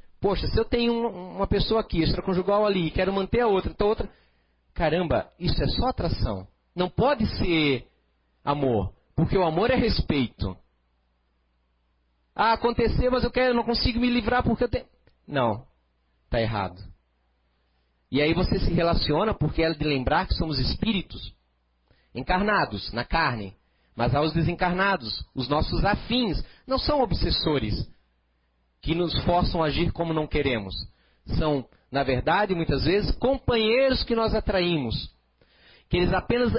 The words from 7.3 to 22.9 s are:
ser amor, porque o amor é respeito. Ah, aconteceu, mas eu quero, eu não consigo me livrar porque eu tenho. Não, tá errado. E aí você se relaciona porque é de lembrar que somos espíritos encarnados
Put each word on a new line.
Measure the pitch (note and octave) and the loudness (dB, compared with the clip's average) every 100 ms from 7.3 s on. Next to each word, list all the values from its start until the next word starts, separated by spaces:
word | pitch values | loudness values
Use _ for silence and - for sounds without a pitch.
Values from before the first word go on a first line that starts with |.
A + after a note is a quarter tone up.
| - | 0
ser | F3+ D#3+ D3 B2 - _ _ _ _ _ | 0 2 2 0 -4 _ _ _ _ _
amor, | C#3+ D3 C3+ A2 F#2+ - _ - | -4 0 0 0 -2 -8 _ -2
porque | E3+ F#3+ | 2 2
o | E3+ | 2
amor | D#3+ A#3+ | 2 2
é | B3 | 2
respeito. | A#3 - - D3 A#2+ - G2 F2+ _ _ _ _ _ _ _ _ _ _ _ _ _ _ _ _ _ - | 2 0 0 0 -2 -4 -6 -8 _ _ _ _ _ _ _ _ _ _ _ _ _ _ _ _ _ -2
Ah, | G#3+ | 0
aconteceu, | A3+ A#3+ A#3 A3+ - B3 | 2 0 0 0 2 2
mas | B3 | 0
eu | A#3+ | 0
quero, | B3 B3+ | 0 2
eu | A#3+ | 2
não | |
consigo | A#3 A3+ B3+ A#3 | 0 -2 -2 0
me | A#3+ | 0
livrar | A#3+ G#3+ B3 | 0 0 0
porque | - A3+ B3 | 0 0 0
eu | |
tenho. | B3 - _ _ _ - | -2 -8 _ _ _ -6
Não, | C#3+ A#2+ G#2+ - _ _ _ _ _ _ | 0 0 -2 -8 _ _ _ _ _ _
tá | A#2+ | -2
errado. | A2 G#2+ F#2 F2+ - - _ _ _ _ _ _ _ _ _ _ _ | 0 -2 -4 -8 -18 -20 _ _ _ _ _ _ _ _ _ _ _
E | C3+ | 0
aí | D3+ | 0
você | E3 F3+ - | 2 0 0
se | - | 0
relaciona | E3+ E3+ E3+ - D3 G#3+ | 2 2 0 0 0 0
porque | - D3 - | -2 -2 0
é | D#3+ | -2
de | D3+ | 0
lembrar | D3+ C#3 B2 D#3 F#3+ | -2 -2 0 0 0
que | |
somos | - D#3+ C#3 | -2 -2 -2
espíritos | B2+ C#3 G#3+ F#3+ - - - - _ _ _ _ _ _ _ | -2 -2 -2 -2 -6 -12 -16 -18 _ _ _ _ _ _ _
encarnados | A#2+ C3 F3+ G#3 G3+ C#3+ G2+ - | -8 -2 0 2 0 0 -4 -6